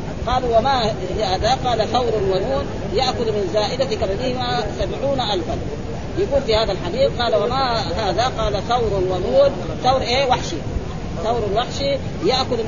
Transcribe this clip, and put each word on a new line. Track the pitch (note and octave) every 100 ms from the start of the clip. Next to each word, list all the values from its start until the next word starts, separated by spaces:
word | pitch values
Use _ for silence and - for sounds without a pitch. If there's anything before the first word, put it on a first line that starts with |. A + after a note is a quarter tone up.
| - - A3
قالوا: | B3+ B3 A3+
"وما | B3+ C4+ A#3 F#3+ F#3 F#3+
هذا؟" | G3+ F#3 G#3+ B3+
قال: | B3+ A3+ G3
"ثور | B3 A#3+ G#3+ F#3+
ونون | F#3 A3 C#4 C#4+ - -
يأخذ | G#3 B3+ B3 A3+
من | G#3 F#3
زائدة | G#3+ G#3 B3+
كبدهما | C4 G#3 G#3+ G3 C4 B3+ B3 B3 G#3 -
سبعون | G3 G3+ C4+ C4
ألفا". | A3 G3 - - - - - - - -
يقول | G#3 C#4
في | A3+ A3
هذا | A3
الحديث، | F3+ E3+ A3+ C4+ A3+
قال: | A#3+ G#3+
"وما | A3 C4 C4 A3+
هذا؟" | G3 G#3+ G#3 F3+ B3 A#3
قال: | G#3+ G3+ F#3
"ثور | B3 A3 G3 F#3
ونون". | F#3 G#3+ C4 C#4+ - - -
ثور | B3 C4+
إيه؟ | A#3+ B3+ C4+
وحشي، | A#3+ - C#3+ - - - - - -
ثور | G#3 A#3+ G#3 G3+
وحشي | B3 - C#4 C4+ - -
يأكل | D4+ B3+ B3+ A#3